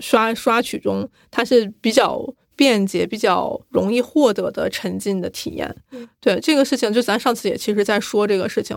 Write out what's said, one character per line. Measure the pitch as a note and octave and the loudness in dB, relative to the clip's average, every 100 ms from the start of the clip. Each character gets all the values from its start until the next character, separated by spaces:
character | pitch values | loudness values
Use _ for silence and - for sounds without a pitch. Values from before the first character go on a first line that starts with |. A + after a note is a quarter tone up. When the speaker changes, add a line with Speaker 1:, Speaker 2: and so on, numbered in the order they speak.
Speaker 1:
刷-， | - A#3 A3 | 0 2 2
刷 | - - A3+ | 0 0 0
取 | B3 - | 0 -4
中， | G3+ G3 C4 _ _ | -4 -4 -6 _ _
它 | - | -4
是 | B3 B3 G#3 - | 4 4 4 -2
比 | A3+ | 2
较 | A#3+ F#3+ - - - _ - | 4 2 0 -8 -12 _ 2
便 | C#4 G#3+ G3 | 4 4 2
捷、 | F3 F3+ | 0 -2
比 | G#3+ | 0
较 | G#3+ F3+ E3+ - - | 0 2 0 -6 -4
容 | - F#3+ | -2 0
易 | A#3+ | 0
获 | A#3+ D#4 C4+ | 0 4 4
得 | G3+ F3+ | 4 -2
的 | - F#3 | -2 -4
沉 | - F#3 F#3+ | -4 -6 -4
浸 | G3+ F#3+ | -4 -4
的 | F3 | -4
体 | - - | -8 -10
验。 | E3 - - _ | -8 -8 -10 _
Speaker 2:
嗯。 | B3+ A#3 _ | -18 -18 _
Speaker 1:
对， | A#3+ F#3 | -2 0
这 | - D4 | 2 2
个 | |
事 | C4+ C4+ | 2 0
情 | A3 | 0
就 | A3+ | 0
咱 | A#3 G#3 | 0 0
上 | B3+ | 0
次 | A#3+ G3 | -2 -4
也 | - | -4
其 | - | -2
实 | G#3 | 0
在 | G3+ G3+ | 0 0
说 | - G#3 G#3 | -2 0 0
这 | G3 | 0
个 | - | -2
事 | - | -4
情， | - | -6